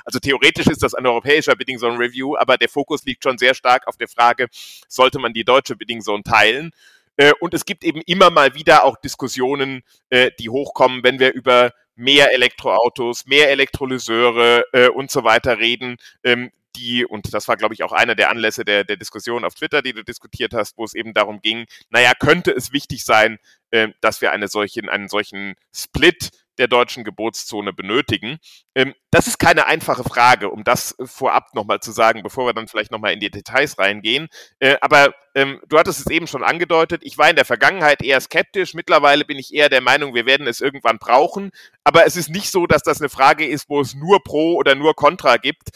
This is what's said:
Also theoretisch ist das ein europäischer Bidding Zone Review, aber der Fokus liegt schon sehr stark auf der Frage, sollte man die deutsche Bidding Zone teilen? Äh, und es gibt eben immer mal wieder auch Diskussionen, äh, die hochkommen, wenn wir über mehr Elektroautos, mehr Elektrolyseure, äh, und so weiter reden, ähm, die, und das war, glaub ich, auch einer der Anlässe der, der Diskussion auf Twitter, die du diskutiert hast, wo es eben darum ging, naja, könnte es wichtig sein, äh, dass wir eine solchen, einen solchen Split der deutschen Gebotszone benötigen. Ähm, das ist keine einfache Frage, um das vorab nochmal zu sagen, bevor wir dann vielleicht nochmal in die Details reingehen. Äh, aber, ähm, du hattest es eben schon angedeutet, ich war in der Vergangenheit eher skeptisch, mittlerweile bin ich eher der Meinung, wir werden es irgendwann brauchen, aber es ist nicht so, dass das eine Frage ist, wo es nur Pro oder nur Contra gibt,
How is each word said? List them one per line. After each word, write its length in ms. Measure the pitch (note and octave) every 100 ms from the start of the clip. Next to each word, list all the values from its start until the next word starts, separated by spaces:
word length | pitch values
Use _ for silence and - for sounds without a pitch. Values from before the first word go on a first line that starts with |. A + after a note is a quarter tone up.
Also 160 | - B2+
theoretisch 480 | C#3 - C#3 - A#3
ist 160 | D3+
das 100 | B2+
ein 120 | - B2+
europäischer 500 | A#2 B2+ D3+ D3 B2
Bidding 220 | B2+ B2+
Zone 200 | A#2 A#2+
Review, 380 | A#2+ B2 C3+ -
aber 220 | G#2+ B2+
der 100 | A#2
Fokus 380 | D3 C#3 D3 -
liegt 180 | B2
schon 140 | C3 B2
sehr 160 | B2
stark 340 | C3 B2+ B2+ -
auf 80 | -
der 140 | A2+
Frage, 380 | - A#2+ A#2+ B2 - - - _
sollte 300 | - C3 C#3
man 120 | A#2+
die 140 | A#2 A2+
deutsche 320 | C3 - A#2
Bidding 240 | G#2+ A#2
Zone 220 | G#2 G#2
teilen? 480 | - A2+ G#2 B2 E3 - _ _ _ -
Äh, 160 | C#3+ D3
und 140 | F3
es 100 | E3
gibt 220 | - G3 E3
eben 160 | D3+
immer 280 | - F3 F#3
mal 260 | E3 C3+ C3+
wieder 280 | D#3+ D3+
auch 140 | C3+ A2+
Diskussionen, 840 | C3+ - C3 - B2+ C#3+ C3+ C3+ - _ _
äh, 220 | B2+ B2+ -
die 120 | A#2
hochkommen, 560 | B2 C#3 - B2+ B2+ B2
wenn 140 | C3
wir 140 | C3
über 380 | C3 C3 B2 B2 - _ _
mehr 380 | A#2+ C#3+ C#3
Elektroautos, 920 | B2+ B2 - C3 G2 A#2+ - A#2+ A#2+ B2+
mehr 260 | C#3 D3+
Elektrolyseure, 1120 | C#3 C3+ - C3 B2+ A#2 A2+ A#2+ A#2 A#2 A#2+ -
äh, 160 | B2+ B2
und 220 | A2+ C3+
so 120 | D3
weiter 360 | A2+ A2+ C3+ A2
reden, 360 | A#2 A#2+ B2 A#2+ _ _ B2+
ähm, 260 | A#2+ A#2+ _ _ -
die, 280 | A#2+ A#2+
und 300 | A#2+ G#2 -
das 140 | G#2 -
war, 100 | A2
glaub 160 | G#2+
ich, 100 | A2
auch 80 | F2
einer 220 | G2 A#2
der 160 | G#2 F#2+
Anlässe 340 | A2+ A2 A#2
der, 200 | G#2 G#2
der 120 | G2 G2
Diskussion 480 | - G#2+ G#2+ A#2+
auf 120 | F#2 -
Twitter, 260 | D#3 D3+
die 100 | B2+
du 120 | A2+
diskutiert 500 | G#2+ A#2+ A2+ - A2
hast, 240 | A#2+ G#2 -
wo 80 | A2
es 80 |
eben 220 | - A2+ G#2+
darum 260 | G#2 G#2
ging, 240 | A2 A2+ A#2 - _
naja, 240 | A2+ B2 B2+
könnte 340 | C#3 E3+ F3
es 200 | B2+ -
wichtig 320 | C#3+ - B2
sein, 360 | - A2 A2 A2 _ _ _
äh, 180 | A#2 A2 -
dass 200 | A2+ -
wir 100 | A2
eine 160 | F#2+ G2+
solchen, 400 | G#2+ G#2 - G#2
einen 220 | G2+ G2+
solchen 460 | G2+ G#2+ G2 G2 F#2 _ -
Split 540 | - - D3+ - - - _ -
der 100 | B2
deutschen 360 | B2 A#2+ -
Gebotszone 720 | G#2+ G2+ A2 - - G#2+ G2+
benötigen. 640 | F2+ F#2+ A2+ - G#2+ G#2+ D#3+ _ - _ -
Ähm, 180 | C3 - _
das 140 | - -
ist 140 | -
keine 260 | E3+ D#3+ -
einfache 380 | D#3+ - B2+
Frage, 480 | A#2+ - B2 B2 G2+
um 120 | G#2+
das 320 | G#2+ A#2 - -
vorab 520 | B2+ - C3 - - A2+
nochmal 240 | G#2 A2
zu 120 | -
sagen, 300 | G#2+ A2+ A2+
bevor 240 | G2 - B2
wir 80 |
dann 140 | A2+ A2
vielleicht 240 | A2 G#2+
nochmal 220 | A2 G#2+
in 60 | G2
die 120 | G2+
Details 480 | G2+ - B2 D3 -
reingehen. 480 | G2 G#2 G#2 C3 D#3+ - - _
Äh, 160 | C3+ C#3
aber, 340 | C3 C#3+ C#3 - _
ähm, 280 | C#3+ C#3 C#3 _
du 100 | D3+
hattest 240 | F3 D#3+
es 60 | -
eben 200 | D#3 E3+
schon 160 | C#3
angedeutet, 580 | G#2 D#3 E3+ E3 E3 E3+
ich 140 | C#3+ -
war 120 | D#3
in 60 | D#3+
der 100 | B2+
Vergangenheit 580 | A#2+ C3+ F#3+ D3+ C#3+
eher 160 | A#2 C3+
skeptisch, 540 | - D#3+ - G3+ F3+
mittlerweile 520 | D#3+ E3+ E3 C#3+ D3 D3
bin 120 | C#3+
ich 160 | C3
eher 160 | D3 D3
der 120 | C3
Meinung, 320 | B2 C#3 C#3+
wir 120 | A#2+ A#2
werden 220 | C#3 C#3
es 120 | A#2
irgendwann 400 | B2+ C3+ A#2 A2+
brauchen, 520 | - B2 E3+ G3 G3 - - _
aber 220 | D3 D#3+ D#3
es 120 | E3+
ist 120 | D#3+
nicht 220 | F3 G3
so, 160 | F#3+ E3+
dass 160 | D#3
das 160 | - D3
eine 100 | D3
Frage 380 | - C3+ D#3 D3+
ist, 220 | C#3+ -
wo 100 | C#3+
es 160 | C3+ C3+
nur 280 | D#3+ G3
Pro 320 | - D3 D#3+ E3+
oder 200 | C#3 C3+
nur 200 | D3+ D3+
Contra 420 | C#3+ F3+ C#3 A#2
gibt, 320 | E3 - -